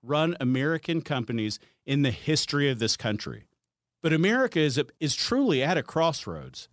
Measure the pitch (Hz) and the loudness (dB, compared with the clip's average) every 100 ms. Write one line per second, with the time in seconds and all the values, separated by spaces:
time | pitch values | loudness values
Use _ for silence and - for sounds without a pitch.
0 | 117 147 160 170 127 131 143 160 - 165 | 0 0 2 2 2 2 2 -2 -2 -4
1 | - 139 120 117 107 - - _ - 139 | -2 -4 -2 -2 -4 -6 -14 _ -2 2
2 | 139 101 - 156 - 143 143 123 110 - | 2 0 0 0 0 0 0 0 -2 0
3 | 113 104 - 82 - _ _ _ _ _ | -2 -4 -6 -14 -18 _ _ _ _ _
4 | 165 160 180 240 254 170 151 127 139 _ | 0 2 2 2 2 2 2 2 -4 _
5 | 151 - - 247 269 139 139 175 - 160 | -4 -2 0 2 2 2 2 0 0 0
6 | 165 151 - 80 65 64 - | 2 0 -8 -10 -12 -16 -18